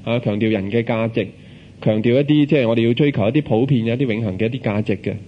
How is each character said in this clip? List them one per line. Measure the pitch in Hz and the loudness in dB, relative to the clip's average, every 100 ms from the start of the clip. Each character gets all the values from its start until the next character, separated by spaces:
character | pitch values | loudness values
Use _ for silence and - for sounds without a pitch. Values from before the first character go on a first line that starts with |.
啊， | - 117 | -4 -4
強 | 117 104 | -2 0
調 | 110 | 0
人 | 107 95 | 0 -2
嘅 | 117 | -2
價 | 113 117 113 | -2 -2 -2
值， | 113 101 - - - - - | -2 -4 -8 -20 -20 -20 -6
強 | - 107 | -2 0
調 | 113 | 2
一 | 123 | 2
啲， | 147 151 143 | 4 2 4
即 | 156 | 2
係 | 113 | 2
我 | 117 | 2
哋 | 117 | 2
要 | |
追 | 120 147 | 2 2
求 | 123 101 | 2 0
一 | |
啲 | 143 | 0
普 | 143 110 139 | 0 0 2
遍、 | 135 113 | 0 0
一 | |
啲 | 120 135 | -2 -2
永 | 107 110 | -2 -4
恆 | 92 | -2
嘅 | 110 | -2
一 | 127 | -2
啲 | |
價 | 117 104 | -4 -2
值 | 107 98 | -2 -4
嘅 | 101 98 | -4 -8